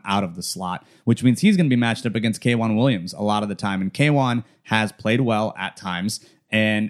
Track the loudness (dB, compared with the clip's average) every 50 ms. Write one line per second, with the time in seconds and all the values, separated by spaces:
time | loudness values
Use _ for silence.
0 | -2 0 0 0 0 -2 -6 -8 -10 -8 -8 -8 -6 -6 -8 -8 -10 _ _ _
1 | _ 0 0 4 4 2 2 4 4 4 4 4 4 4 4 2 2 0 0 -2
2 | -4 -4 -4 -2 -2 -2 -4 0 0 0 0 2 0 0 2 2 2 2 2 0
3 | -4 -8 -8 -4 -2 -2 0 0 -2 -4 -6 -6 -4 -4 -2 -2 -4 -4 0 0
4 | 2 2 4 2 2 2 0 -2 -4 -8 _ _ _ 0 0 0 0 0 -4 -4
5 | -2 0 0 2 2 0 0 0 0 -2 -4 -6 -8 -10 -10 -8 -8 -6 -4 -4
6 | -4 -4 -6 -8 -12 -20 _ _ _ _ 0 2 2 2 2 0 -2